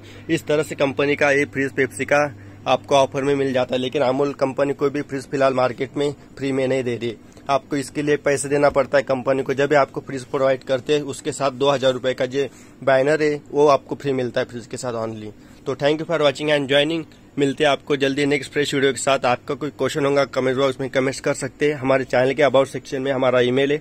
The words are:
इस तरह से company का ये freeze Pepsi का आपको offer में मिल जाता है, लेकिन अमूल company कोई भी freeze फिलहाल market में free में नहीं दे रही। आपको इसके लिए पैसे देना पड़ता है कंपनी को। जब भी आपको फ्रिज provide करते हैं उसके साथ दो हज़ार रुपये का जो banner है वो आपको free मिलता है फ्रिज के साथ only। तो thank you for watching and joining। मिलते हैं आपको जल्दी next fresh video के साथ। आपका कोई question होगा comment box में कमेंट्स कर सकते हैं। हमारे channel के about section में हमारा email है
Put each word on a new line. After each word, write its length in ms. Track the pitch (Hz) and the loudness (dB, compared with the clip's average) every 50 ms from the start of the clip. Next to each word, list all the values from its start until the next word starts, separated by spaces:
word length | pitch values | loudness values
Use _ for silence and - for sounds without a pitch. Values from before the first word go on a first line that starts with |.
| - - - - - - | -6 -12 -20 -16 -6 -4
इस 160 | 165 151 - | -4 -4 -2
तरह 180 | - 151 151 - | 0 0 0 0
से 120 | - 160 | -4 -2
company 400 | - 147 139 131 - 143 143 147 | -2 -2 0 0 0 0 0 2
का 160 | 135 151 143 | 2 2 2
ये 140 | 139 139 147 117 | 4 2 0 0
freeze 240 | - 135 139 135 - | -2 -4 -4 -2 0
Pepsi 320 | - 135 123 - - 135 | 0 -2 -2 -2 -6 -2
का 180 | - 143 147 147 143 - - - - - - - 131 | 2 2 2 2 0 -4 -10 -18 -20 -20 -8 -2 0
आपको 280 | 131 127 - - 147 | 0 0 0 2 4
offer 280 | 139 135 131 - 143 131 | 4 4 4 0 -2 0
में 100 | 143 143 | 0 0
मिल 180 | 139 135 135 127 | 0 0 0 0
जाता 220 | 127 127 - - | 0 0 0 -2
है, 60 | 127 | -2
लेकिन 200 | 127 131 120 151 | -4 -2 -2 0
अमूल 320 | 139 120 127 135 143 143 139 | 2 2 2 2 0 -2 0
company 380 | - 139 135 120 127 143 143 135 | -2 -2 -2 0 0 0 0 0
कोई 160 | - 147 143 | 0 0 -2
भी 120 | 135 147 139 | 0 -2 -6
freeze 240 | - 135 139 127 - | -6 -8 -10 -8 -6
फिलहाल 260 | - 135 135 135 131 | -2 2 2 2 2
market 440 | 127 127 127 117 - 139 120 - 143 | 2 0 0 0 -4 -6 -6 -4 -2
में 140 | 143 147 135 - - - - - | -2 -2 -4 -6 -14 -20 -12 -6
free 140 | 135 139 | -4 -2
में 160 | 135 135 131 127 | -2 0 0 0
नहीं 160 | 131 135 123 | 0 -2 -2
दे 120 | 123 120 | -2 -4
रही। 200 | 110 117 120 104 - - - - - - - | -4 -6 -6 -8 -8 -14 -20 -20 -16 -4 -2
आपको 280 | 139 131 - - 151 143 | -2 -2 -2 -2 -4 -6
इसके 240 | 131 - - 151 | -6 -6 -6 -4
लिए 160 | 151 147 147 143 | 0 0 0 0
पैसे 320 | - 143 143 135 - 139 | 2 0 0 0 0 -2
देना 200 | 143 143 147 143 | 0 2 2 4
पड़ता 260 | 131 139 131 120 - 139 | 4 2 0 2 2 0
है 60 | 123 | 0
कंपनी 400 | - 135 127 117 - 135 135 127 | 0 -2 -2 0 0 0 0 0
को। 100 | 139 139 | -2 0
जब 160 | 123 143 139 | 0 0 2
भी 60 | 151 | 4
आपको 260 | 143 135 135 - 151 | 2 2 2 -2 -8
फ्रिज 220 | - - 139 131 120 | -10 -8 -10 -10 -10
provide 380 | - - 139 135 135 135 131 - | -8 -4 0 0 0 0 -2 -2
करते 300 | - 135 127 120 - 151 | -4 -4 -4 -2 -2 -2
हैं 80 | 147 147 | -2 -2
उसके 280 | 135 123 - - 151 | -4 -10 -8 -8 -8
साथ 200 | 131 - 139 139 127 | -6 -2 -2 -2 -2
दो 160 | 123 135 143 | 0 0 2
हज़ार 240 | 143 131 127 131 127 | 2 2 2 0 0
रुपये 200 | 123 117 127 127 | 0 -2 -4 -2
का 120 | - 131 | -2 -4
जो 220 | 127 127 139 139 120 - - - - - - 131 | -2 -2 -4 -4 -4 -6 -14 -20 -20 -20 -4 0
banner 400 | 131 135 131 131 143 156 151 151 | 2 4 4 4 4 2 2 2
है 180 | 151 147 147 - - | 0 0 -2 -6 -4
वो 160 | - 143 147 151 | 2 4 4 6
आपको 260 | 139 135 - - 147 | 4 4 0 -4 -10
free 180 | 120 - 143 131 | -6 -4 -4 -4
मिलता 280 | 127 127 117 117 127 | -2 -4 -4 -4 -4
है 60 | 131 123 | -4 -4
फ्रिज 200 | 120 120 107 - | -8 -12 -14 -12
के 100 | - 123 | -12 -10
साथ 160 | - 123 117 117 | -8 -8 -6 -6
only। 300 | 110 113 113 107 107 107 101 - - - - - - | -6 -6 -8 -10 -12 -14 -16 -18 -20 -20 -20 -12 -8
तो 100 | 143 131 | -8 -6
thank 240 | - 143 143 156 156 | 0 0 0 0 0
you 60 | 160 | -2
for 140 | 151 170 151 | -4 -2 2
watching 280 | 151 143 127 - 151 151 | 2 2 0 0 0 0
and 200 | 151 147 139 127 | 0 0 2 2
joining। 320 | 139 143 147 156 165 165 151 - - - - - - - | 2 2 2 2 -2 -4 -6 -10 -16 -20 -20 -12 -4 0
मिलते 240 | 143 139 131 - 151 | 0 0 0 2 2
हैं 80 | 147 | 2
आपको 240 | 135 - - - 147 135 | 2 0 0 -4 -2 0
जल्दी 280 | 139 135 135 143 147 | 0 0 0 0 0
next 260 | 139 147 143 131 - | 0 0 0 -2 -4
fresh 220 | - 147 147 - 147 | -4 -2 -2 0 0
video 180 | 139 131 139 127 | 0 0 0 0
के 60 | - | 0
साथ। 260 | - 143 135 135 - | 0 0 0 2 2
आपका 300 | 123 123 - - - 147 | 0 0 0 -2 -8 -8
कोई 140 | 127 151 143 | -6 -6 -8
question 340 | - - 139 127 - 156 143 | -4 -4 -4 -2 -2 0 0
होगा 200 | 139 139 143 139 127 | 2 2 2 0 0
comment 300 | - 135 127 131 127 131 | -2 -2 -2 0 0 0
box 220 | 139 135 127 - | 0 -2 -2 -4
में 100 | 135 127 | -6 -4
कमेंट्स 300 | - 135 131 135 127 - | -2 -2 -2 -2 -4 -4
कर 140 | - 147 143 | -4 -4 -4
सकते 380 | - 143 127 - - 151 147 | -4 -6 -10 -6 -2 -2 -2
हैं। 60 | 151 139 | -2 -2
हमारे 240 | 123 135 135 135 127 | 0 0 2 0 0
channel 280 | - - 123 127 135 135 | 0 2 2 2 2 2
के 100 | 135 147 | 2 2
about 240 | 131 117 135 135 127 | 4 4 4 2 2
section 340 | - 131 - - 147 131 | -2 -10 -10 -8 -6 -4
में 100 | 131 135 | -4 -2
हमारा 280 | 139 127 131 127 123 127 | -2 0 2 2 4 4
email 300 | 123 123 123 135 139 139 | 4 4 2 2 2 2
है 60 | 143 151 | 0 -2